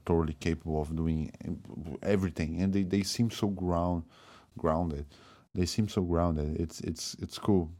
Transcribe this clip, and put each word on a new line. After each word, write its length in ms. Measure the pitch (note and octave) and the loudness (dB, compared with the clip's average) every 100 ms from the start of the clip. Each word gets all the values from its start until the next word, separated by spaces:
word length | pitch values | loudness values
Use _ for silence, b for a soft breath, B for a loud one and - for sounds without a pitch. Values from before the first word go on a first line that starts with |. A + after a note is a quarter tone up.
| - | 0
totally 280 | E2+ D#2 | 2 2
capable 480 | D#2 F2 D#2+ E2 D#2 | -2 -2 -2 -2 -2
of 140 | D2+ D#2+ | -2 -2
doing 360 | D#2+ D#2+ D2+ - - E2+ - - D#2+ - | 0 0 -2 -8 -8 -8 -10 -12 -10 -6
everything, 600 | F#2+ G2+ F#2+ D2+ D#2 E2 | 0 2 2 -2 -4 0
and 100 | G2 | 2
they, 120 | G2 | 2
they 200 | F2+ G2 | 2 0
seem 260 | G2 - A#2 | 0 0 0
so 160 | - G#2+ | 2 0
ground-, 560 | F#2 F2+ E2+ F2 F2 E2 B B B B - | 0 0 2 2 0 -4 B B B B -2
grounded. 480 | D#2+ D#2+ F2 D2 D2 B B B B | 0 2 0 -4 -8 B B B B
They 120 | - F2+ | -2 0
seem 240 | - G#2 | 2 0
so 140 | - | 0
grounded. 560 | F2 E2+ F2 D#2 D2+ D#2+ | 2 4 4 2 0 0
It's, 200 | E2 - | -2 -4
it's, 340 | - E2 - - | -6 -6 -8 -8
it's 220 | F#2+ - | -8 -4
cool. 340 | - G2 D#2+ | 4 4 2